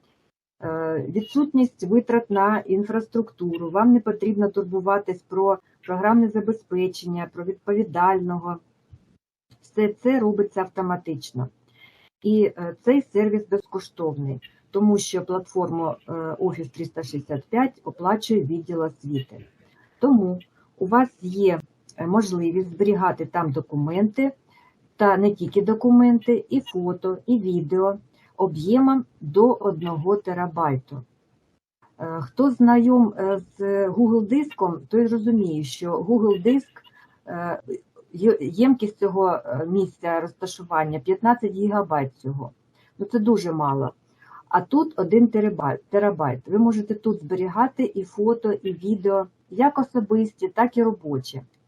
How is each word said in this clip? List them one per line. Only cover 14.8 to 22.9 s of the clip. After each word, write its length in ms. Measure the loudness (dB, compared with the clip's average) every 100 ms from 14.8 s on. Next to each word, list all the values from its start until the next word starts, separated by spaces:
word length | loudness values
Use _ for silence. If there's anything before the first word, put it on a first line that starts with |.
| 2 2
що 280 | 0 -6 -4
платформу, 680 | -6 -6 -4 -4 -4 -4 -6 -10
е, 40 | -10 -8 -4
Office 300 | -4 -4 -10
триста 340 | -12 -12 -10
шістдесят 460 | -10 -10 -8 -10 -4
п'ять 320 | -2 -2 -4
оплачує 600 | -16 -6 -2 -2 0 -2
відділ 380 | -2 -6 -6 -6
освіти. 640 | -6 -8 -8 -8 -8 -16 -20 _ _ _ _ -2
Тому 400 | 4 4 2 -4 -10 _ _ -8
у 80 | 0
вас 240 | 2 2 _
є, 380 | -8 0 2 0 -4 _ _ -8
е, 100 | 0
можливість 600 | 0 0 -2 -2 -2 -4
зберігати 560 | 0 2